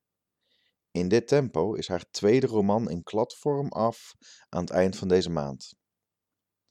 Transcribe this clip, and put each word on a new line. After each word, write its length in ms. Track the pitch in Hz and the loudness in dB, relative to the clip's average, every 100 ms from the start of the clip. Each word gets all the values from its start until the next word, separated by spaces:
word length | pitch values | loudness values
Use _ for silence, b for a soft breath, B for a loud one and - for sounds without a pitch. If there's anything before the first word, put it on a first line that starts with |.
| _ _ _ _ _ _ _ _ _ | _ _ _ _ _ _ _ _ _
In 160 | 85 90 | -4 2
dit 200 | 113 117 | 2 4
tempo 460 | 143 131 78 90 | 2 2 0 -2
is 140 | 110 - | -4 -4
haar 220 | 87 - | -6 -6
tweede 360 | - 101 127 127 | -2 4 4 2
roman 420 | 110 98 104 113 | 2 2 0 -2
in 140 | 85 | -6
kladvorm 640 | - 107 120 - 151 143 143 | -6 -4 -4 -4 -4 -4 -4
af 480 | - 113 - - - b b b | -2 -2 -4 -12 -20 b b b
aan 120 | - | -6
het 80 | 90 | -2
eind 260 | - 92 92 | 2 2 0
van 120 | 95 | 2
deze 220 | 90 85 | 2 2
maand. 460 | 82 71 67 - - _ _ _ _ _ _ _ _ _ | -2 -4 -8 -16 -20 _ _ _ _ _ _ _ _ _